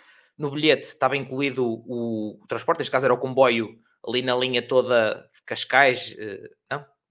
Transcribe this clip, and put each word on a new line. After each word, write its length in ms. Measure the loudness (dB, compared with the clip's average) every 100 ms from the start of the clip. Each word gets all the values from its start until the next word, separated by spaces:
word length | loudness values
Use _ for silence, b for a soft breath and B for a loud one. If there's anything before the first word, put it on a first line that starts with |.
| b b b b
No 140 | -8
bilhete 320 | 0 2 2 0
estava 320 | -2 0 0
incluído 480 | -4 -4 -2 0 -2
o, 760 | -2 -8 -6 -4 -4 -6 -10
o 60 | -8
transporte, 320 | -4 -2 -2
neste 120 | -2
caso 140 | 0 2
era 80 |
o 40 | 2
comboio 640 | 0 4 4 4 -2 -8 b b -6
ali 140 | -4
na 140 | 0 0
linha 260 | 0 -2
toda 680 | 0 2 4 4 2 -2 -10
de 80 | _ -10
Cascais, 720 | -6 2 4 6 4 -4 -10
eh, 300 | -12 -12 -16 _ -12
não, 140 | -12 -12 _ _